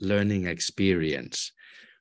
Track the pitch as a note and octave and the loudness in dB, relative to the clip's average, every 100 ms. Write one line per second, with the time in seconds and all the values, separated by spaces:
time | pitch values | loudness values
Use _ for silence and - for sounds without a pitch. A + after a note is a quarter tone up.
0 | G2 G2+ G2+ G2 F2+ E2+ - - F#2+ F2 | 0 2 2 0 -2 -4 -4 0 2 2
1 | D#2 C#2 A#1+ - - - - - - _ | 0 -4 -6 -10 -10 -12 -20 -20 -20 _